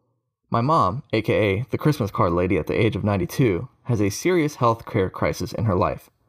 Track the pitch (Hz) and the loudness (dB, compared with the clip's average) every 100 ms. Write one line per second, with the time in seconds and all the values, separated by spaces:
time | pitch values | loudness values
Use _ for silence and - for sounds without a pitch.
0 | _ _ _ _ _ 117 131 160 92 123 | _ _ _ _ _ -2 2 2 2 -2
1 | - 113 120 98 104 98 - 113 151 - | -2 -2 2 2 2 0 -2 -2 0 0
2 | 101 - 95 87 92 90 - - 107 92 | -2 0 0 2 2 0 0 0 0 0
3 | 104 98 87 - 123 85 - _ - 110 | -2 -2 -2 0 0 0 -6 _ -4 0
4 | 101 - 175 180 147 - 117 110 - 110 | 0 0 0 2 0 0 0 0 -2 -2
5 | 92 - 80 - 90 - 107 90 80 - | -2 0 -2 -2 -6 -2 0 2 0 -2
6 | - _ | -12 _